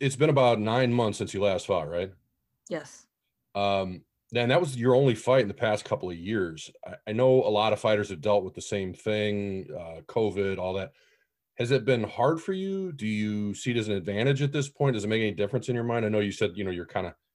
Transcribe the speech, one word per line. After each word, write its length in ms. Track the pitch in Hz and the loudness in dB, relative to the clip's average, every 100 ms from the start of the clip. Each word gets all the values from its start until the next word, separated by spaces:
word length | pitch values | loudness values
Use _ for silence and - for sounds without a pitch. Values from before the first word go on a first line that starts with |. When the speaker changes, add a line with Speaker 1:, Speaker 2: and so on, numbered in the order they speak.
Speaker 1:
it's 160 | 139 - | -4 2
been 140 | 151 | 2
about 280 | 139 127 113 | 4 4 4
nine 340 | 107 120 127 | 2 2 2
months 260 | 120 113 95 | 2 0 0
since 160 | 101 | -4
you 80 | 101 | 0
last 240 | 101 92 - | 2 2 0
fought, 220 | 92 76 | -2 0
right? 240 | 87 95 - _ _ _ _ _ | -4 -6 -8 _ _ _ _ _
Speaker 2:
Yes. 380 | 165 - - _ _ _ _ _ | -8 -8 -18 _ _ _ _ _
Speaker 1:
Um, 480 | 101 101 98 95 87 - _ _ | -2 0 0 -2 -6 -16 _ _
and 160 | 120 120 | -2 2
that 100 | 147 | 2
was 160 | 175 127 | 2 0
your 180 | 120 | 4
only 200 | 127 139 | 6 6
fight 280 | 110 - 131 | 2 4 4
in 60 | 107 | 4
the 60 | |
past 300 | 98 113 107 | 0 0 0
couple 240 | - 104 92 | -2 -4 -4
of 80 | 85 | -8
years. 540 | 87 113 90 80 - - - | -4 -2 -2 -6 -16 -18 -16
I, 80 | - - | -14 -6
I 40 | |
know 300 | 110 131 131 | 2 4 6
a 80 | 107 | 4
lot 220 | 104 110 | 4 4
of 80 | 107 | 2
fighters 280 | 113 107 101 | 2 2 0
have 100 | 90 | -4
dealt 240 | 87 104 | 2 2
with 100 | 92 | 2
the 80 | - | -6
same 320 | - 104 95 | -6 -4 -4
thing, 720 | 87 - 107 104 104 101 95 80 73 | -6 -2 0 0 -2 -4 -6 -8 -12
uh, 240 | 82 82 - | -12 -14 -6
covid, 520 | - 110 95 98 92 | -2 0 0 -2 -2
all 160 | 92 | -4
that. 180 | 95 95 - _ _ _ _ _ - | -4 -6 -12 _ _ _ _ _ -8
Has 140 | 123 | -2
it 120 | 139 | 0
been 200 | 117 123 | 2 0
hard 360 | 104 - 127 160 | 0 0 0 2
for 140 | - | -2
you? 380 | 190 190 196 190 | -4 -4 -4 -6
Do 140 | 147 107 | -6 -4
you 460 | 107 107 104 104 | -2 -2 -2 -4
see 180 | 98 - | -4 -2
it 40 | 117 | -2
as 120 | 107 | -2
an 60 | |
advantage 460 | 98 85 101 123 143 | -2 -2 0 0 2
at 120 | 143 | 0
this 160 | 151 139 | -2 -4
point? 260 | - 139 | 0 0
Does 100 | 117 | 0
it 40 | 101 | 0
make 120 | 110 | 0
any 120 | 107 | 0
difference 360 | 98 101 135 127 | 0 -2 -2 -2
in 60 | |
your 100 | 123 | -2
mind? 220 | 117 117 107 | -2 0 0
I 20 | |
know 120 | 107 | 2
you 120 | 104 | 0
said, 200 | 98 104 | 0 -2
you 100 | 90 | -2
know, 60 | 95 | -4
you're 160 | 90 85 | -6 -6
kinda, 280 | 101 92 - _ | -6 -6 -10 _